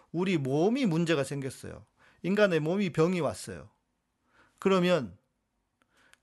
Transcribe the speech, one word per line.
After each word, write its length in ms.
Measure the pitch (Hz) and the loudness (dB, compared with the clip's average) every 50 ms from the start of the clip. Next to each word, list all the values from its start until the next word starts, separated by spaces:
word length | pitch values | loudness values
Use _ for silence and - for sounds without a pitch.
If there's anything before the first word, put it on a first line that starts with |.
| - _ | -20 _
우리 260 | - 160 185 190 190 151 | -4 -2 0 0 0 0
몸이 480 | 135 127 135 151 165 208 233 285 277 | 0 0 0 2 2 2 2 2 0
문제가 380 | 202 156 165 175 160 170 143 135 | 0 2 0 2 2 2 0 0
생겼어요. 640 | - 147 139 135 131 - - - 92 82 - - _ _ _ - - _ _ - | -2 -6 -8 -8 -8 -10 -10 -14 -14 -14 -14 -18 _ _ _ -20 -20 _ _ -4
인간의 380 | 170 196 208 214 196 170 156 | -2 2 4 4 4 4 2
몸이 300 | 147 156 180 202 208 175 | 0 0 0 0 -2 -2
병이 280 | - 160 160 170 190 175 | 2 2 2 2 2 0
왔어요. 500 | 151 123 98 - - - 95 76 67 - _ _ _ _ _ _ _ _ _ _ _ _ _ _ _ _ _ _ | -2 -4 -4 -6 -10 -12 -12 -14 -14 -18 _ _ _ _ _ _ _ _ _ _ _ _ _ _ _ _ _ _
그러면 560 | - 196 190 185 175 180 180 160 123 95 87 - _ _ _ _ _ _ _ _ _ _ _ _ _ _ _ _ _ _ - _ | 0 2 2 4 4 4 2 2 0 -4 -12 -18 _ _ _ _ _ _ _ _ _ _ _ _ _ _ _ _ _ _ -20 _